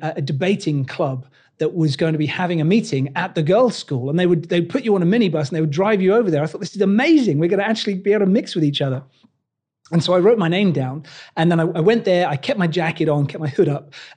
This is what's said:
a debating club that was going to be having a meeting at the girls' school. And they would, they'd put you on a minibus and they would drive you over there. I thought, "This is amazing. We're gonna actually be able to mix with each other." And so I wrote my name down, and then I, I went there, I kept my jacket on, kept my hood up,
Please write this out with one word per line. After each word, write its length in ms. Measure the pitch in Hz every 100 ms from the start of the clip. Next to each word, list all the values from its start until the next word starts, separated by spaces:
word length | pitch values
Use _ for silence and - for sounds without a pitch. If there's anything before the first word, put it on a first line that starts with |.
a 180 | 156 156
debating 640 | 139 143 180 196 175 143
club 400 | 131 - 151 131 - _ _ -
that 160 | 156
was 200 | 185 156 139
going 160 | 165
to 40 | 156
be 80 | 147
having 340 | - 180 170
a 40 |
meeting 480 | 156 214 - 139 131
at 220 | - 185 -
the 60 |
girls' 320 | 151 196 254 175
school. 340 | - 135 131
And 80 | 165
they 80 | 180
would, 220 | 175 -
they'd 200 | 175 170
put 140 | 277
you 120 | 226 196
on 60 |
a 40 | 170
minibus 420 | 226 202 156 143
and 80 | 160
they 40 |
would 100 | 156
drive 320 | 143 196 214
you 120 | 185
over 160 | 214 214
there. 100 | 151
I 40 | 156
thought, 140 | -
"This 140 | 196
is 80 | 190
amazing. 560 | 196 202 294 311 226 143
We're 100 | 170
gonna 140 | 190
actually 320 | 202 220 -
be 180 | 190 196
able 140 | 208 196
to 40 |
mix 240 | 208 - 180
with 80 |
each 180 | 151 143
other." 200 | 139 127 - _ _ _ _ _ _ _ -
And 120 | 165
so 120 | 156
I 60 | 180
wrote 180 | 185 233
my 100 | 170
name 240 | 175 202
down, 300 | 147 131 139 147 - - -
and 140 | 165
then 100 | 165
I, 40 |
I 160 | 165 175
went 260 | 165 233 226
there, 200 | 180 175
I 100 | 143
kept 220 | - 247
my 80 | 175
jacket 420 | 160 160 151 156
on, 160 | 147 143
kept 160 | 160
my 60 | 156
hood 200 | 131 160
up, 240 | 143 - - -